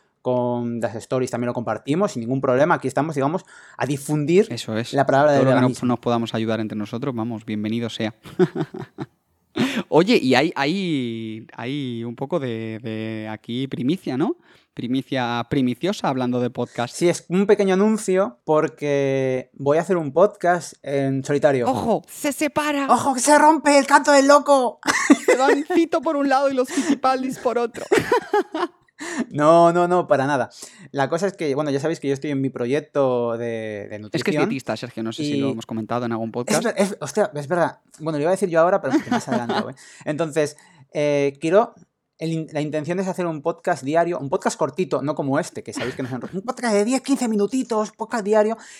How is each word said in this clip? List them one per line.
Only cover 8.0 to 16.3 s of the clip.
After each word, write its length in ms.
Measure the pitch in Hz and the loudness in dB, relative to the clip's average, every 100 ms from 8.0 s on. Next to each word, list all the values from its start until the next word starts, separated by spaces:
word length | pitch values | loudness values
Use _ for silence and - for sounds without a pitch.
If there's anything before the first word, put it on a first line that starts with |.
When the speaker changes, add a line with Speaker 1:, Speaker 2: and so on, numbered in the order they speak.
| 110 - - - | -8 -8 -16 0
Speaker 2:
<laughs> 880 | 180 - 156 - - - - _ _ _ _ - 262 254 - | 0 0 -8 -8 -14 -12 -14 _ _ _ _ -4 -2 -2 2
Oye, 280 | 147 190 247 | 2 4 2
y 140 | 131 123 | 4 2
hay, 160 | 160 - | 2 0
hay, 920 | 139 190 185 147 120 113 110 110 - - | -2 -2 -2 -2 -4 -6 -8 -12 -14 -12
hay 480 | 120 147 131 117 | -8 -6 -6 -6
un 120 | 117 113 | -8 -8
poco 240 | 139 175 | -6 -4
de, 400 | 131 113 113 110 | -4 -6 -8 -10
de 440 | 117 110 110 110 107 | -8 -8 -8 -8 -10
aquí 380 | 107 - 120 135 | -12 -8 -6 -6
primicia, 500 | 139 127 185 - 127 | -4 -2 -2 -4 -2
¿no? 180 | 202 349 _ _ _ | -2 -4 _ _ _
Primicia 760 | - 120 131 - 135 120 120 120 | -12 -4 -4 -4 -4 -2 -4 -2
primiciosa 600 | 147 127 120 170 214 165 | 0 0 -2 -4 -2 -4
hablando 320 | 131 123 | -2 -2